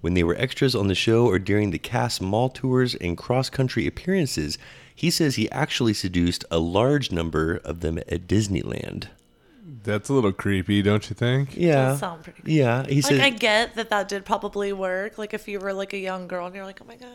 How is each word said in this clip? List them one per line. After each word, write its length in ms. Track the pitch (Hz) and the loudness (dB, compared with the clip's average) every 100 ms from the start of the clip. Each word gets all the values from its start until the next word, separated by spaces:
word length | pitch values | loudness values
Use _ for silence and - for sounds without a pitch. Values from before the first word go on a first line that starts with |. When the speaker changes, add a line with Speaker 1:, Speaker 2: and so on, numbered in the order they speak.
Speaker 1:
when 120 | 85 | 2
they 100 | 90 | 2
were 120 | 85 | 2
extras 400 | 85 131 - 139 | 2 -2 0 0
on 120 | 123 98 | 2 0
the 80 | |
show 300 | 90 - 113 | 2 4 4
or 140 | 120 92 | 4 2
during 320 | 95 101 104 | 2 2 2
the 80 | 80 | -2
cast 420 | - 120 120 - | -4 -4 -2 -2
mall 280 | 92 107 127 | -2 0 0
tours 460 | - 131 127 123 | -2 0 2 0
and 220 | - 87 85 | -2 -4 -6
cross-country 720 | - 127 131 - 127 - 143 | -2 -2 0 -2 -2 0 -2
appearances, 720 | - - 190 143 - 76 - - - - | -4 -2 0 0 -2 -4 -6 -14 -20 -20
he 160 | - 170 | -2 -2
says 260 | - 156 | 2 2
he 140 | 123 110 | 2 -2
actually 420 | 131 151 - 120 | -2 -4 0 0
seduced 500 | 104 95 87 87 - - | 0 0 2 2 0 -2
a 80 | 82 | -2
large 520 | 85 95 127 147 - | 2 2 4 2 0
number 480 | 87 82 78 80 90 | -2 -2 0 0 -2
of 160 | - 82 | -6 -4
them 180 | 82 82 | -4 -4
at 300 | - 87 90 | -4 -6 0
Disneyland. 800 | 101 104 82 - - - - - - _ _ _ - 190 127 | 0 2 -2 -2 -8 -8 -10 -12 -18 _ _ _ -20 -20 -12
Speaker 2:
That's 260 | 104 104 - | -4 -4 2
a 40 | |
little 180 | 139 104 | 2 2
creepy, 500 | 92 101 95 90 101 | 0 0 0 2 4
don't 260 | 98 107 - | 4 2 -2
you 60 | |
think? 400 | 101 120 131 135 - | -4 0 0 -2 0
Speaker 1:
Yeah. 320 | 175 139 131 | 4 4 4
Speaker 3:
Does 100 | 139 | 0
sound 240 | 175 165 | -6 -8
pretty 180 | - - | -18 -12
creepy. 160 | - 156 | 0 4
Speaker 1:
Yeah. 260 | 123 120 135 | 4 2 2
He 80 | |
Speaker 3:
Like, 80 | 143 | 0
Speaker 1:
said 140 | 277 139 | 4 4
Speaker 3:
I 100 | 277 | 4
get 440 | 226 233 214 233 | 2 2 2 2
that 140 | 220 226 | -4 -2
that 180 | 208 196 | -2 -2
did 160 | 202 | -6
probably 460 | 190 202 202 202 202 | -4 -4 -2 -4 -4
work. 440 | 196 190 185 208 214 | -4 -4 -4 -6 -10
Like, 160 | 208 | -10
if 140 | 214 214 | -10 -8
you 120 | 202 | -8
were, 140 | 196 | -6
like, 180 | 196 196 | -6 -6
a 40 | 196 | -6
young 300 | 185 185 180 | -6 -8 -8
girl 180 | 180 | -8
and 80 | 175 | -8
you're 100 | 196 | -12
like, 140 | 196 190 | -16 -16
"Oh 20 | 226 | -20
my 80 | 240 | -20
God." 120 | 247 | -20